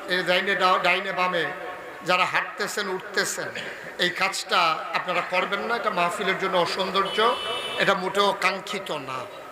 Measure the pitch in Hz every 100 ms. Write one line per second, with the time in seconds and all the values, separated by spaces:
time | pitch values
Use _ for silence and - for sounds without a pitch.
0 | - 185 170 185 196 185 185 185 180 190
1 | 196 180 180 170 147 - - - - -
2 | 170 185 170 170 - - 202 214 196 185
3 | - 202 180 - 147 - - - - -
4 | 180 175 190 - - 196 165 156 - 185
5 | 180 175 - 180 185 202 220 233 220 180
6 | 175 190 190 185 190 180 170 196 190 190
7 | 190 208 233 269 - - - - 175 180
8 | 180 202 202 190 185 190 - 202 - 151
9 | 131 131 127 - -